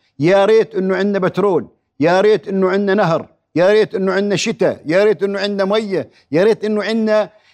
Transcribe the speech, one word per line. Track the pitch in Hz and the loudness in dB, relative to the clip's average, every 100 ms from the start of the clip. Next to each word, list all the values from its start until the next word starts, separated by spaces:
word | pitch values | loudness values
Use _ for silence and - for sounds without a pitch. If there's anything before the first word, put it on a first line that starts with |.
| _ - | _ -4
يا | 151 196 214 | 2 2 4
ريت | 220 220 185 | 2 2 -2
إنه | 190 185 | -2 -2
عندنا | 202 196 | -2 -2
بترول، | 180 - 202 170 107 _ _ - | -2 0 0 0 -4 _ _ -2
يا | 151 180 | 0 2
ريت | 208 214 - | 2 0 -2
إنه | 190 185 | -2 0
عندنا | 196 202 | 0 0
نهر، | 196 180 165 - _ _ 151 | 0 0 -2 -6 _ _ 0
يا | 180 | 2
ريت | 214 208 - | 2 0 -2
إنه | 190 | -2
عندنا | 185 202 190 | -2 -2 -2
شتاء، | 233 208 170 107 117 | -4 -2 -2 -2 -2
يا | 175 | 0
ريت | 208 170 | 2 0
إنه | 202 196 | -4 -4
عندنا | 202 202 190 | -6 -4 -2
مية، | 214 214 180 120 _ _ | -2 -2 -6 -8 _ _
يا | 147 | 0
ريت | 202 214 214 | 2 0 -2
إنه | 208 | -4
عندنا | 196 226 220 214 202 _ _ | -2 -2 0 0 -2 _ _